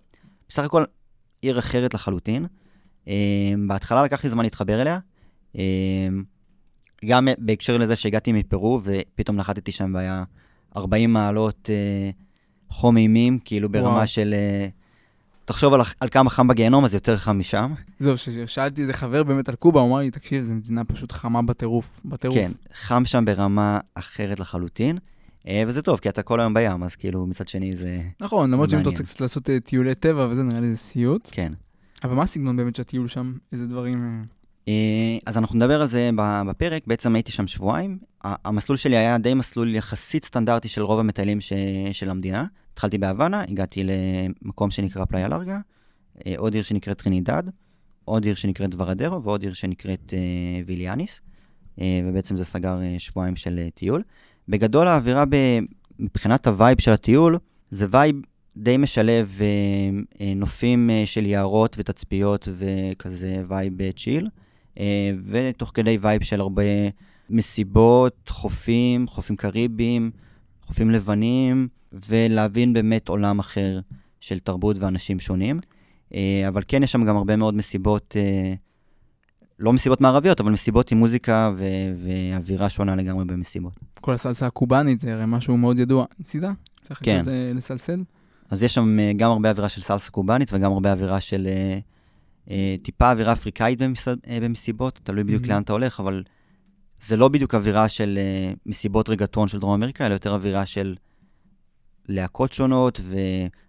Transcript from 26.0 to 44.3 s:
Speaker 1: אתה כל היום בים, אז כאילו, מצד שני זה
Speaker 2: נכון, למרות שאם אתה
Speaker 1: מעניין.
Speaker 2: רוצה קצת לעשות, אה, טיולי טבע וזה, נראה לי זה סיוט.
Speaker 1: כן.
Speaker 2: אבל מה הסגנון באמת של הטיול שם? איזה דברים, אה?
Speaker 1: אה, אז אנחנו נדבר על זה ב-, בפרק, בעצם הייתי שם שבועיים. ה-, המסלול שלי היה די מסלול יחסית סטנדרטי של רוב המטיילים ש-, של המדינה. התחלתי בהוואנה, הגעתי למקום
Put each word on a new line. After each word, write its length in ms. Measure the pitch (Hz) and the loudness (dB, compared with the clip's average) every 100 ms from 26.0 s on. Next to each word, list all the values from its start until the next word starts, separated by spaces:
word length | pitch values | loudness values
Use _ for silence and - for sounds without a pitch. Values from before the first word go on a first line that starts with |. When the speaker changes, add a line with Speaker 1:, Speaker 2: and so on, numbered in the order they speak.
| 104 | -2
Speaker 1:
אתה 120 | 101 | -4
כל 160 | 95 117 | -2 0
היום 140 | 117 | 2
בים, 300 | 107 113 90 | 2 0 -2
אז 120 | 90 - | -6 -8
כאילו, 300 | 95 92 92 | -6 -4 -6
מצד 220 | 90 92 | -8 -8
שני 280 | 95 95 90 | -8 -6 -6
זה 240 | 90 90 87 - | -8 -8 -10 -10
Speaker 2:
נכון, 320 | 202 214 139 | -2 0 2
למרות 180 | 127 151 | 2 2
שאם 80 | 151 | 2
אתה 40 | 139 | 0
Speaker 1:
מעניין. 120 | 85 | -2
Speaker 2:
רוצה 120 | - | -6
קצת 80 | - | -6
לעשות, 280 | 127 147 131 | -6 -4 -2
אה, 100 | 131 | -2
טיולי 360 | - 131 127 127 | 0 0 0 0
טבע 320 | 160 156 123 | 0 2 0
וזה, 140 | 123 | 0
נראה 160 | 127 117 | -2 -2
לי 80 | 120 | -2
זה 80 | 110 | -4
סיוט. 520 | - 127 120 190 - | -6 -2 0 0 -4
Speaker 1:
כן. 220 | - 82 87 _ _ _ - | -6 -6 -8 _ _ _ -8
Speaker 2:
אבל 120 | 127 127 | -2 0
מה 80 | |
הסגנון 340 | 185 160 135 123 | 0 -2 -2 -2
באמת 180 | 120 117 | -2 -6
של 60 | |
הטיול 260 | 120 127 120 | -6 -6 -6
שם? 260 | 135 127 127 - | -6 -8 -10 -12
איזה 160 | 123 120 | -8 -8
דברים, 360 | 123 123 123 | -6 -4 -4
אה? 180 | 120 113 110 _ _ _ - | -4 -8 -12 _ _ _ -2
Speaker 1:
אה, 500 | 107 110 110 113 113 - | 0 2 0 0 -4 -4
אז 120 | 113 | -2
אנחנו 180 | 113 117 | 0 2
נדבר 260 | 123 151 | 4 2
על 60 | 143 | 2
זה 220 | 120 120 110 | 0 0 0
ב-, 260 | 104 104 98 | 0 0 -2
בפרק, 400 | 92 170 160 - | -4 -4 -4 -4
בעצם 280 | 117 120 113 | -2 0 0
הייתי 160 | - | 0
שם 160 | - 98 | -6 -6
שבועיים. 500 | - 95 143 196 190 - _ 98 | -4 -2 -2 -4 -10 -16 _ -8
ה-, 240 | 101 98 | -8 -4
המסלול 280 | 107 - 139 | -2 -2 0
שלי 200 | 147 120 | 2 4
היה 200 | 113 120 | 4 2
די 160 | 117 | 2
מסלול 420 | 131 123 117 117 110 | 0 -2 -2 -2 -2
יחסית 500 | - 107 - 156 - | -4 -8 -6 -6 -4
סטנדרטי 440 | 123 113 117 113 | -2 0 0 -2
של 120 | - | -4
רוב 180 | 104 110 | 0 2
המטיילים 420 | 110 101 101 104 | 0 0 -2 -2
ש-, 120 | 98 98 98 95 98 | -4 -4 -4 -4 -6
של 180 | 98 95 | -6 -6
המדינה. 360 | 92 92 98 175 - - | -6 -4 -4 -6 -10 -20
התחלתי 240 | - 104 101 | -6 -4 -2
בהוואנה, 440 | 95 98 160 208 | -2 0 0 -2
הגעתי 420 | 185 95 95 98 | -6 -6 -6 -4
למקום 880 | 95 95 92 92 92 | -2 -2 -2 -2 -4